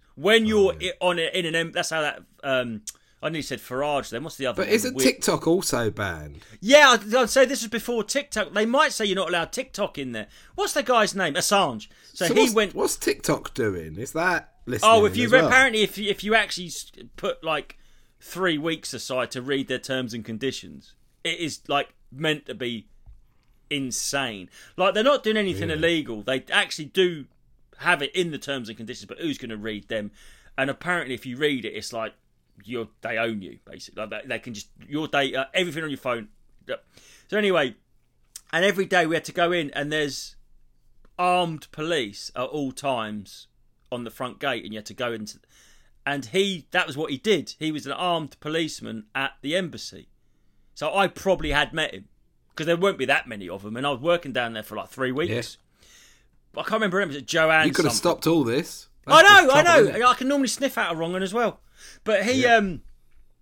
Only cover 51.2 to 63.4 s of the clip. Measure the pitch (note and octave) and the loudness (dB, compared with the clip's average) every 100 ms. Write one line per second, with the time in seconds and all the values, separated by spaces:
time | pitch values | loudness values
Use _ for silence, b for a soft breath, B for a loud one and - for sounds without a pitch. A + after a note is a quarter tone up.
51.2 | G3 F3 D#3 C#3+ C#3+ D#3 D3+ G2 - _ | 0 0 0 0 0 -2 -4 -6 -18 _
52.2 | _ _ _ - D#3+ E3+ G3 F#3 B2+ D3 | _ _ _ -6 -2 2 2 0 0 0
53.2 | C3 G#2+ F2+ F#2+ G2+ A2+ C#3+ C3 D3+ E3+ | 0 -10 -10 -10 -10 -6 -4 -2 0 0
54.2 | D3 B2 A#2+ A2 G#2+ G#2+ F#2 - B2+ B2+ | -2 -4 -4 -6 -10 -12 -12 -4 -4 -2
55.2 | D#3 A#2 A2 - _ b b b b b | -2 -4 -6 -14 _ b b b b b
56.2 | b _ _ - D#3 A3 G#3 F#3 F#3 C#3 | b _ _ -10 -4 -2 0 0 -2 -6
57.2 | - D#3+ D#3+ D#3+ D#3 - D3+ A#2 E3+ - | -2 2 4 6 4 4 2 2 2 2
58.2 | D#3 E3 A#2 B2+ F3 - - _ - D4+ | 2 4 2 0 -4 -10 -18 _ 6 10
59.2 | F#4+ G4+ D4 C#4+ E4+ D#4+ G3+ G3 B3 - | 12 10 10 6 8 8 6 4 2 4
60.2 | C4 C#4+ C4 - C4 A#3 F#3+ D#3+ E3 F#3 | 2 2 2 0 -2 -2 -4 -2 -4 -2
61.2 | F#3+ A3 A3 - B B B B - G3+ | -2 0 0 -2 B B B B 0 2
62.2 | G3+ C4 B3 A#3 G3 C#3+ - - _ - | 2 4 6 6 4 -4 -12 -20 _ -20
63.2 | - _ | -20 _